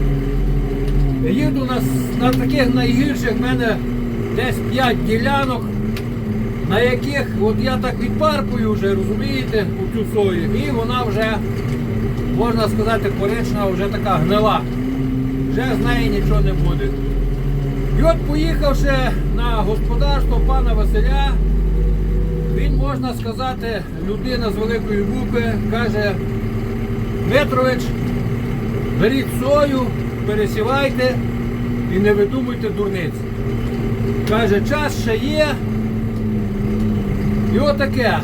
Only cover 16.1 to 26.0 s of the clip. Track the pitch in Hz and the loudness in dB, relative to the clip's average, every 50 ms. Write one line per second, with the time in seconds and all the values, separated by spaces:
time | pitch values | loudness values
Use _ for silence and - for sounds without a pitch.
16.1 | 208 202 - - - 143 - - - - - - 139 139 135 135 139 - 135 135 | 2 2 2 4 4 4 4 2 2 2 2 2 2 2 0 -2 -2 -2 -2 0
17.1 | 139 143 147 - - - - - - - - - - - - - - 147 294 330 | 0 0 0 0 0 -2 -2 0 0 0 0 -2 -2 -2 -2 0 2 4 4 4
18.1 | 320 - 285 285 294 302 311 311 277 277 302 285 269 - 277 277 269 262 254 - | 4 2 0 0 0 0 2 2 2 2 2 2 2 2 2 2 2 2 2 0
19.1 | - - - - 190 214 240 - - 226 196 190 220 - - - - 226 - - | 0 0 0 0 0 0 0 0 0 0 0 0 0 0 0 0 2 2 2 2
20.1 | 277 - - - 233 - - - 262 254 254 240 220 214 214 - - 208 - - | 4 2 2 2 2 2 2 2 2 2 2 2 2 2 2 2 2 2 4 4
21.1 | 170 269 - - - - - 120 - - - - - - - - - 156 160 156 | 4 2 2 2 2 2 2 2 2 2 2 2 2 2 2 2 2 2 0 0
22.1 | 165 165 160 160 165 160 160 160 - - - - - 254 269 277 269 247 254 247 | 0 0 0 0 0 -2 -2 0 0 2 2 2 2 2 2 0 -2 -2 -2 -4
23.1 | 233 - - 226 220 247 254 254 247 202 220 233 220 190 - - - 165 175 196 | -4 -4 -4 -6 -4 -4 -4 -4 -4 -4 -4 -4 -4 -4 -6 -6 -6 -6 -4 -4
24.1 | 214 196 190 254 247 240 233 208 196 202 220 226 233 214 208 214 208 202 202 208 | -4 -4 -2 -2 -2 -2 -2 -2 -2 -2 -2 -2 -2 -2 -2 -2 0 0 0 0
25.1 | 208 - 247 214 226 240 226 220 214 214 214 214 214 226 233 220 220 214 | -2 -2 -2 -2 0 0 0 0 0 -2 -2 -2 0 0 0 0 0 0